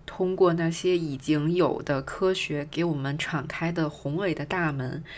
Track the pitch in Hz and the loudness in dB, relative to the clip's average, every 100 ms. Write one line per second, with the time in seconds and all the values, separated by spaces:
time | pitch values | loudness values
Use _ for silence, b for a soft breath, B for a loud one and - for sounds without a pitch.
0 | - - 185 185 180 165 165 165 180 180 | -10 -2 0 4 4 4 0 0 2 2
1 | 160 135 - 151 151 175 156 - - 135 | 0 -2 2 2 4 4 4 2 -2 -2
2 | 135 - 190 185 - 151 151 160 170 147 | -4 0 0 2 -2 -4 -4 0 0 0
3 | 135 151 - 160 156 - 165 170 151 - | -2 -2 -2 -4 -4 -4 -2 0 -2 -2
4 | 143 156 196 156 143 185 165 139 127 143 | -4 0 0 -2 -2 0 0 -2 -4 -6
5 | B | B